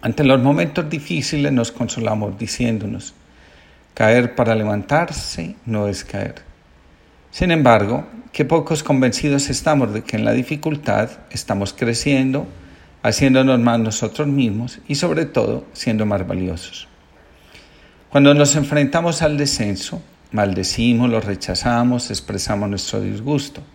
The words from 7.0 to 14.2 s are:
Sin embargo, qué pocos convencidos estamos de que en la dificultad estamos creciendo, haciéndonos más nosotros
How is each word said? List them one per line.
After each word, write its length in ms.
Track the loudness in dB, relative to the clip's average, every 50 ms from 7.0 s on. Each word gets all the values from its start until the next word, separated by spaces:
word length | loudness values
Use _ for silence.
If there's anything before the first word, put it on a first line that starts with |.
| _ _ _ _ _ _ -4
Sin 180 | -2 0 2
embargo, 560 | 2 4 6 6 6 6 6 2 -2 -4 -6 -8 -16 -18 -20 -16 _
qué 120 | -2 0
pocos 400 | 2 2 2 2 2 -4 -4 0
convencidos 680 | 0 2 2 4 2 0 0 -2 0 0 0 0 -2
estamos 420 | -4 -2 0 2 2 2 2 0 -2
de 120 | -6 -6
que 100 | -6 -4
en 100 | -2 0
la 60 | 2
dificultad 800 | 2 0 0 -2 -6 -6 -4 -4 -4 -4 -4 -2 0 0 -2 -2 -6 -16 -20 -14 -12
estamos 400 | -12 -6 -4 -4 -2 -2 -4 -4
creciendo, 760 | -4 -2 -2 -2 -2 0 0 2 2 2 0 0 -2 -4 -6 -12 -20 -20 -20 -20 -20 -20 -20 -20 _ _
haciéndonos 540 | -2 0 2 4 4 6 6 6 4 4 4
más 220 | 4 4 2 2
nosotros 480 | 0 0 -2 -4 -4 -6 -4 -2